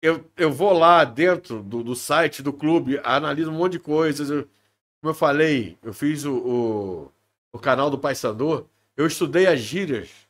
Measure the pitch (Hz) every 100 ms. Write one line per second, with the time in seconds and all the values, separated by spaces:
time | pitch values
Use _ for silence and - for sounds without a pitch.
0 | 160 165 160 - 165 135 196 180 165 175
1 | 143 113 175 180 - 113 98 117 117 123
2 | - 147 160 - 139 143 151 165 127 139
3 | 120 135 151 147 160 160 180 180 - 151
4 | 160 143 143 147 127 _ _ _ _ _
5 | 151 151 160 143 156 143 101 82 110 104
6 | 147 151 143 127 123 120 117 107 98 87
7 | 69 _ _ _ _ 117 143 127 143 139
8 | 143 131 123 110 147 151 - _ _ -
9 | 156 160 160 156 190 151 110 156 190 123
10 | 85 - _